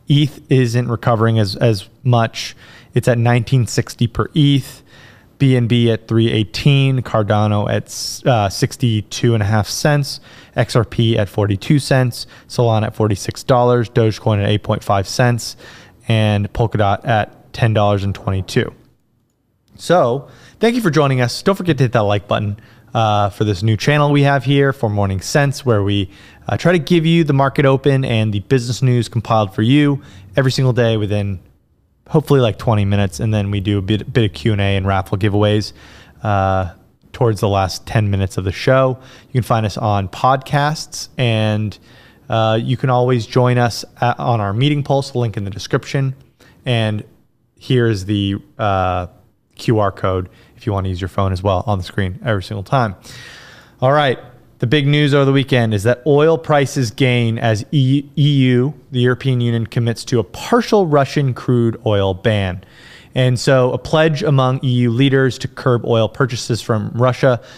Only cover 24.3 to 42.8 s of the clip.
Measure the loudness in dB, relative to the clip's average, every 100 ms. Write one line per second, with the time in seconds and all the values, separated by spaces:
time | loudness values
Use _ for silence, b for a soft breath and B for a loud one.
24.3 | 2 0 2 2 0 -2 0 -2 -2 -2
25.3 | 0 0 -2 0 0 0 -2 -4 B B
26.3 | B -6 -2 2 0 2 2 4 2 2
27.3 | 2 2 2 2 4 2 2 2 0 0
28.3 | -2 0 0 0 -2 2 2 0 -4 0
29.3 | 0 0 0 2 4 2 0 B B B
30.3 | -2 0 2 0 2 2 0 -2 -2 -4
31.3 | -6 -12 _ _ _ _ _ -4 -2 2
32.3 | 2 2 0 0 0 2 0 0 -2 -2
33.3 | 0 0 -2 -2 -2 0 -2 -2 -2 -2
34.3 | -2 -2 0 0 0 0 -2 -2 -2 0
35.3 | 2 2 0 -2 -10 B B B B -2
36.3 | 0 0 0 -4 -8 _ _ _ -2 -2
37.3 | 0 0 0 0 -4 -4 -2 0 0 -2
38.3 | -4 -6 -4 0 2 2 -2 B B B
39.3 | -4 0 0 -2 -2 -2 -2 -2 -2 0
40.3 | 0 0 -2 -2 -4 -10 -14 -12 -4 0
41.3 | 0 0 -2 -4 -8 B B B B -6
42.3 | 0 0 0 -2 -2